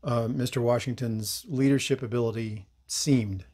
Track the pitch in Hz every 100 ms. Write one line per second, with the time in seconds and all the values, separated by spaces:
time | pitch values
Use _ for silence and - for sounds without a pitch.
0 | - 120 113 123 123 - 120 120 131 117
1 | 120 110 107 - - 131 135 139 - 135
2 | 123 120 117 110 113 107 98 _ _ -
3 | - 135 104 92 -